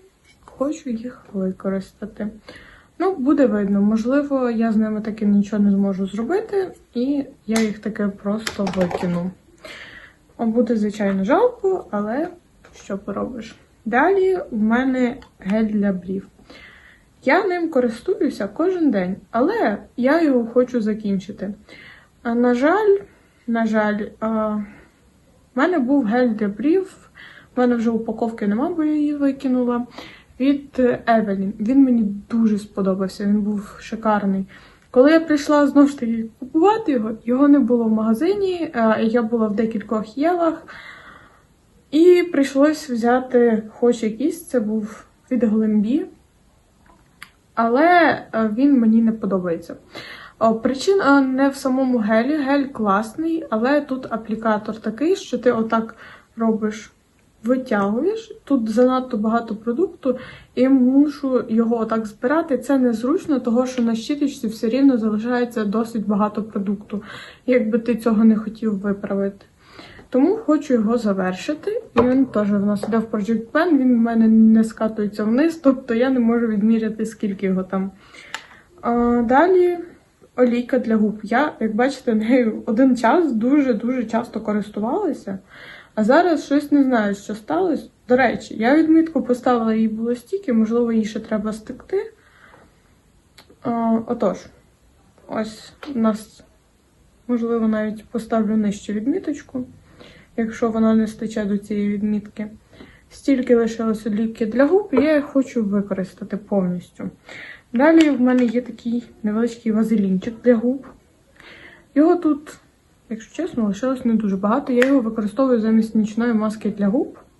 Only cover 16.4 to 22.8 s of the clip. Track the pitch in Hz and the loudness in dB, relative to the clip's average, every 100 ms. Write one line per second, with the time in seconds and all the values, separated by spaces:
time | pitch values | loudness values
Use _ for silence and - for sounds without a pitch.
16.4 | - - - - - _ _ _ 254 320 | -20 -20 -20 -20 -20 _ _ _ 0 2
17.4 | 415 359 330 262 247 226 - 392 285 - | 2 -2 -2 0 0 -2 -4 -2 -2 -2
18.4 | 202 - 349 370 302 208 180 196 - 226 | -6 -2 -2 2 2 2 -2 -6 -6 -2
19.4 | 302 453 285 202 - - 247 330 311 254 | 0 0 0 -2 -8 -2 0 2 2 2
20.4 | 226 247 254 247 214 214 202 196 - - | 0 0 0 0 -2 -4 -4 -4 -6 -10
21.4 | 190 202 - - - - _ _ 247 240 | -12 -12 -18 -20 -20 -20 _ _ -4 0
22.4 | 247 240 285 392 | 2 2 2 2